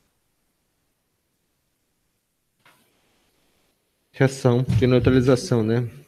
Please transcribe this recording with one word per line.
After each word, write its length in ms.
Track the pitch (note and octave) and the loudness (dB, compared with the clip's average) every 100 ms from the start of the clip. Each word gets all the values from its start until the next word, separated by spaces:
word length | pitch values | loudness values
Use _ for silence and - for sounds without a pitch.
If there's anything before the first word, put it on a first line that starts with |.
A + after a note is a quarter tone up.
| _ _ _ _ _ _ _ _ _ _ _ _ _ _ _ _ _ _ _ _ _ _ _ _ _ _ _ _ _ _ _ _ _ _ _ _ _ _ _ _ _ | _ _ _ _ _ _ _ _ _ _ _ _ _ _ _ _ _ _ _ _ _ _ _ _ _ _ _ _ _ _ _ _ _ _ _ _ _ _ _ _ _
Reação 540 | - C3+ - B2+ A#2+ | -2 -2 0 0 0
de 240 | C3 - B2+ | 0 0 2
neutralização, 760 | B2+ A#2 C3 C3 B2 - A#2+ | 2 2 2 2 0 0 -2
né? 260 | G#2+ A#2 A#2 - | -2 -2 -4 -12